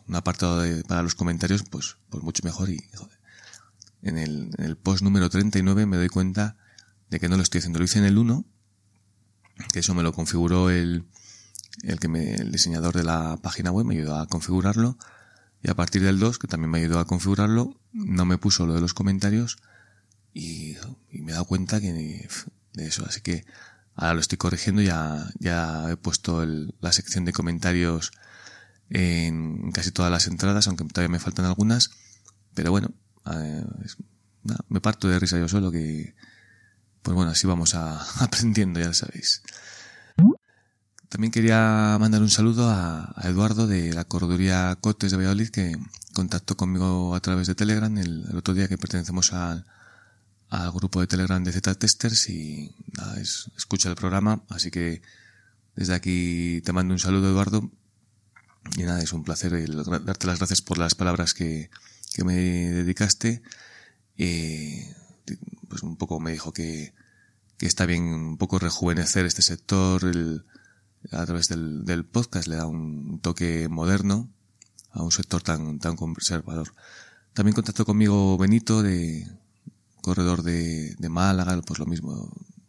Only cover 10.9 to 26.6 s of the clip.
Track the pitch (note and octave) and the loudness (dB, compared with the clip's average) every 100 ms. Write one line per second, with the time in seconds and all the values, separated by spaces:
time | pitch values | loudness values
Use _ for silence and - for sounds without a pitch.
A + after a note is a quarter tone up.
10.9 | F2 - - - - - - - - - | -2 -6 -16 -20 -20 -20 -20 -20 -12 -6
11.9 | E2 E2 E2 D2+ G#1+ A1 - F2 E2 E2+ | -4 -2 -2 -2 -4 -4 -2 -2 0 0
12.9 | F2 E2 E2 D#2+ D#2+ - - F2 F#2 A#2 | 0 0 0 -2 -6 -6 -4 -2 0 0
13.9 | F2 D2+ D2+ D#2 E2+ E2 F#2 F#2+ G#2+ A#2+ | -2 -2 -4 -4 -6 -2 0 2 2 0
14.9 | B2 - - - _ _ _ - - F2 | -2 -12 -20 -20 _ _ _ -4 -2 0
15.9 | G2 F#2+ F#2+ A2 A#2+ - E2+ D#2+ E2 E2 | 2 4 4 2 0 -4 -4 0 0 2
16.9 | E2+ E2 F2+ F#2+ G2 G#2 A2+ B2 - _ | 2 2 0 2 2 4 4 2 -4 _
17.9 | A3+ G2 F2+ F2+ F2+ G#2 - E2+ E2 F2 | -8 -2 2 4 4 2 2 2 2 0
18.9 | - G2 F#2+ G2+ G#2+ A#2+ - _ - _ | 0 0 2 2 2 0 -6 _ -20 _
19.9 | _ _ _ _ - D#3+ - D#2 D2 A#2+ | _ _ _ _ -12 -10 -8 -10 -10 -14
20.9 | C3 _ - D#2 D#2+ F2 F#2 F#2 G#2+ G2+ | -16 _ -12 -8 -4 -2 -2 0 -2 -2
21.9 | E2 D#2 D2+ - - - - _ - D#2+ | -4 -6 -8 -10 -12 -14 -20 _ -10 -6
22.9 | - - - - E2+ - - - - _ | -6 -6 -8 -4 -6 -6 -20 -20 -20 _
23.9 | - E2 E2+ - F2+ F2 F2+ - G2+ G2+ | -4 0 0 0 -2 -2 0 0 2 2
24.9 | E2 D#2 D2+ D#2 - F2+ E2+ E2 D#2+ D#2+ | 2 -2 -6 -8 -6 -2 0 -2 -4 -4
25.9 | E2+ - - - E2+ D#2+ D#2 | -4 -2 -4 -2 -2 0 -4